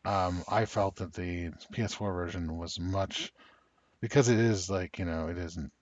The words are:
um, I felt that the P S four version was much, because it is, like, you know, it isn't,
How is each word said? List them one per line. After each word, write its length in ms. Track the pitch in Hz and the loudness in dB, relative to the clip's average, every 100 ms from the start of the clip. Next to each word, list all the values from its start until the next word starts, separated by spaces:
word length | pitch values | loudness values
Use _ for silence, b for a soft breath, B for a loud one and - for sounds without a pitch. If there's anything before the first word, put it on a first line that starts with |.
| 95 | -2
um, 380 | 98 92 90 82 | 2 2 0 0
I 160 | 104 110 | 0 2
felt 320 | - 98 - | 2 0 0
that 160 | 92 | -8
the 380 | 85 90 87 85 78 - | -6 -4 -4 -6 -8 -10
P 100 | - | -4
S 120 | 104 - | -2 -2
four 180 | 104 | -2
version 440 | 90 87 90 82 82 | -2 -2 -4 -4 -4
was 220 | 85 - | -6 -6
much, 520 | 90 98 98 - - - - - _ _ _ - | -2 0 -2 -4 -8 -12 -20 -20 _ _ _ -8
because 300 | - 147 120 | 2 6 6
it 80 | 113 | 8
is, 300 | 117 104 90 | 6 4 0
like, 300 | 98 90 - | -2 -2 -4
you 60 | 87 | -4
know, 220 | 82 80 | -2 -2
it 80 | 87 | -4
isn't, 340 | 85 85 69 _ | -6 -6 -10 _